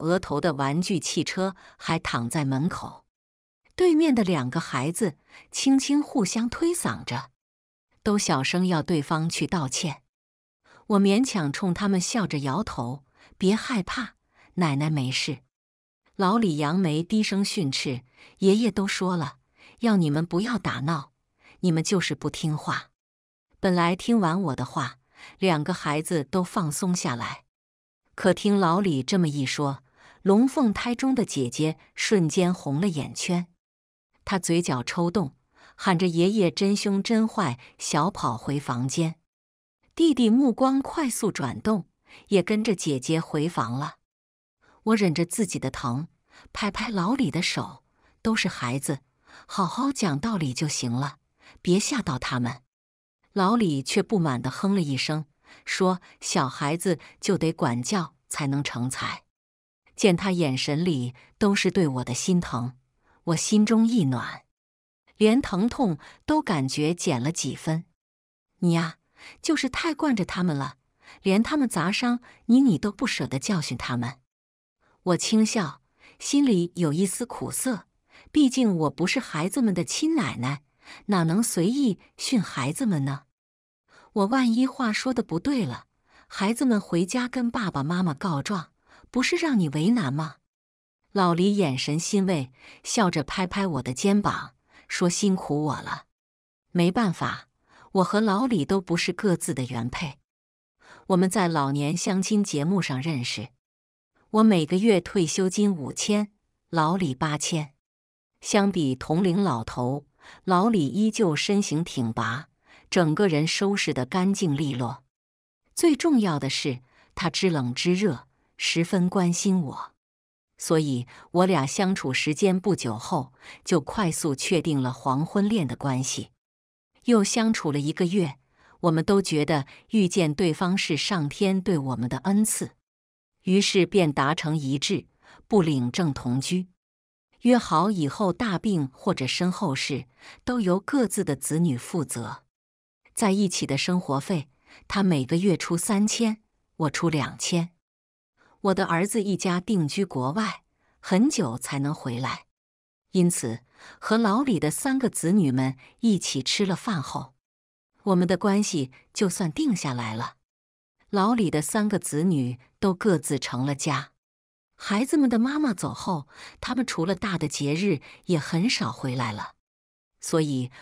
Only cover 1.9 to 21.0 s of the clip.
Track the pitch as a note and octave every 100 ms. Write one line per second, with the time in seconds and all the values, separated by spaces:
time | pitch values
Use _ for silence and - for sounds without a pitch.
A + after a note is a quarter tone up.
1.9 | E3 - B2+ A#2 D#3+ C3+ C3 E3 - C3+
2.9 | - _ _ _ _ _ _ _ - F4+
3.9 | D4+ D#4+ A#3+ F#3+ D#3+ B2 E3 - C3+ C#3
4.9 | - G3+ - _ - - - C4+ C4+ C#4
5.9 | D4 C#4+ C4+ F#3 A3+ A#3 - E4+ F4 E3
6.9 | G#2 - B2 - _ _ _ _ _ _
7.9 | _ A3 G#3 - D3 C3 F3+ F#3 D#3+ C#3+
8.9 | F3 - D#3+ E3 - D3 F3+ C3 - E3
9.9 | - _ _ _ _ _ _ _ - -
10.9 | G3+ G3 G#3 C4 G3+ C#3+ C#3 F#3+ E3+ G3+
11.9 | F#3 - A#3+ E3 D3 C#3 D3 A3 - A#2
12.9 | C#3 _ _ - - F#3 G#3+ - A#3 F3
13.9 | - A3 _ _ _ _ - E3 C#3 D#3
14.9 | D3+ B2+ C3 - B2+ _ _ _ _ _
15.9 | _ _ - F#3 A#3 G#3 D3 D3 F3+ F3+
16.9 | D3+ E3+ G#3+ G#3 G3 G3 - C#3 - -
17.9 | A#2+ - _ - - F#3+ G#3 A#3 G3+ G3
18.9 | - F#3 F3+ C#3 - _ _ - - A#3
19.9 | G3+ D#3 D3 E3+ E3+ A#3 A3 D#3 A#2+ C#3
20.9 | D#3+